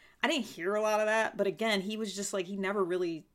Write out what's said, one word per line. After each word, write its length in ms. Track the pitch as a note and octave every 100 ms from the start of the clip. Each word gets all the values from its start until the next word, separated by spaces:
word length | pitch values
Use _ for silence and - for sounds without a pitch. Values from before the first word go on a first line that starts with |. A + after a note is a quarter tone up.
| - _
I 40 | B3
didn't 180 | D#4+ G#3
hear 280 | - F3
a 80 | G#3+
lot 180 | G#3+ G#3+
of 60 | G#3+
that, 320 | A3 A3 G#3+
but 80 | G3+
again, 360 | D#3 A3+ G3+
he 140 | F#3 G#3+
was 200 | G#3+ F#3+
just, 180 | G3
like, 140 | G3+ F3+
he 80 | G3+
never 280 | F#3+ G#3
really 420 | F3+ F3+ F3 D#3+ -